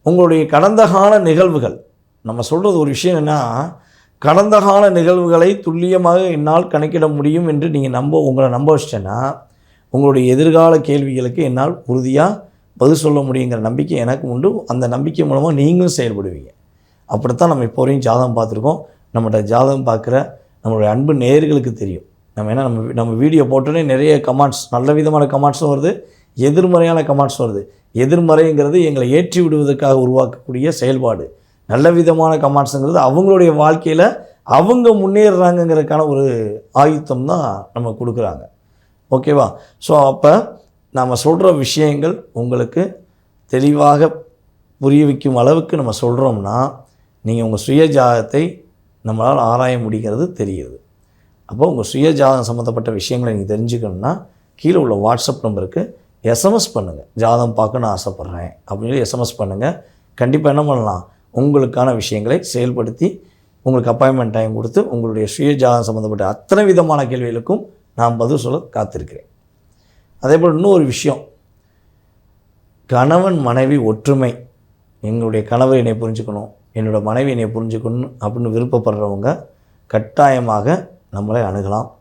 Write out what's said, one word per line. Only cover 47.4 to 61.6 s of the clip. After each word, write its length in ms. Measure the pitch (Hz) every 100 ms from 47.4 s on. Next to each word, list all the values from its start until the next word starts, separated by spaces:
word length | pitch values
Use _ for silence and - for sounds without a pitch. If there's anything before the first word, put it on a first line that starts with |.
உங்க 140 | 113 107
சுய 280 | - 139 156
ஜாதகத்தை 800 | 143 123 120 110 139 175 - _ _ _ _ 113
நம்மளால் 320 | 110 117 139
ஆராய 420 | 113 120 127 123
முடிகிறது 680 | 113 107 110 110 175 - 98
தெரியுது. 300 | 92 62 62 _ _ _ _ _ _ -
அப்போ 220 | 104 165
உங்க 160 | 131
சுய 280 | 101 135 151
ஜாதகம் 320 | 143 139 135
சம்மந்தப்பட்ட 480 | 113 120 120 117 113
விஷயங்களை 460 | 107 - 123 120 107
நீங்க 200 | 98 107
தெரிஞ்சுக்கணும்னா, 680 | 117 120 110 92 120 170 - _ _ _
கீழே 200 | 160 185
உள்ள 380 | 131 101 107
WhatsApp 260 | 120 - 131
நம்பருக்கு 560 | 113 101 95 165 214 - _ _
எஸ் 240 | 113 117 190
எம் 80 |
எஸ் 180 | 190 -
பண்ணுங்க. 340 | 117 92 73 -
"ஜாதகம் 400 | - 113 120 120
பார்க்கணும்னு 420 | 107 107 123 113 95
ஆசைப்படுறேன்" 540 | - 92 87 90 85 _ -
அப்படின்னு 140 | 101
சொல்லி 180 | 113 135
எஸ் 160 | 113
எம் 60 | 123
எஸ் 160 | 120 -
பண்ணுங்க. 500 | 98 95 135 170 _ _ _
கண்டிப்பா 360 | - 127 151 151
என்ன 140 | 143
பண்ணலாம்? 440 | 147 127 107 90 - _ _ 123
உங்களுக்கான 580 | 139 143